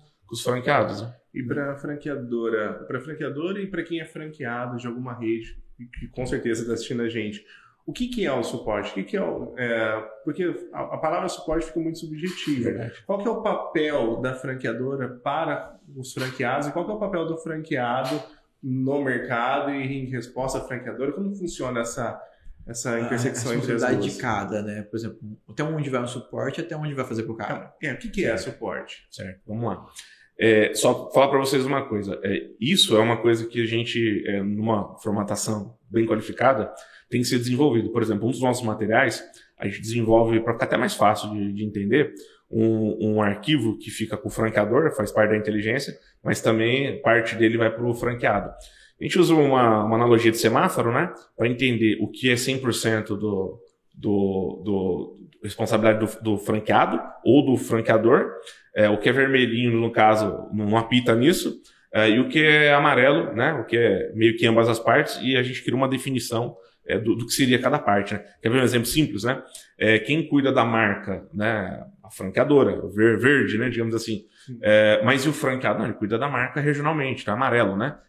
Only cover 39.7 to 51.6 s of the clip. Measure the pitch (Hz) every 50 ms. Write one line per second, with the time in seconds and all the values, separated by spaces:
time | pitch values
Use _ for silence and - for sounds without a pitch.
39.7 | 98 - 110 110 117 120 113 110 113 113 117 113 117 113 113 120 113 - 131 -
40.7 | - 113 123 104 - - 107 104 107 - - 107 107 104 101 101 101 101 110 107
41.7 | 101 104 98 101 123 151 143 - - - - - _ _ _ _ 117 113 110 113
42.7 | 113 110 110 107 - - 104 107 107 107 104 101 101 - - 151 156 139 117 113
43.7 | 101 - - 104 - - 110 - 104 - - 104 - 120 113 110 - 107 104 104
44.7 | 117 143 160 147 - - 104 - - 113 107 107 110 104 107 110 107 104 101 110
45.7 | 120 131 - - - - _ _ _ _ - - - - - 120 113 110 110 117
46.7 | 123 135 139 131 98 - - 123 117 117 113 - 110 107 113 110 113 113 110 110
47.7 | - - 120 123 120 - 131 120 120 120 143 123 104 101 92 - - - - -
48.7 | _ _ - _ _ - - 147 - 180 170 160 165 156 143 139 131 131 120 113
49.7 | 110 107 104 110 113 117 120 120 117 110 113 113 110 - - 110 117 143 180 180
50.7 | - 131 117 117 120 139 170 175 - - - _ _ - 110 120 127 120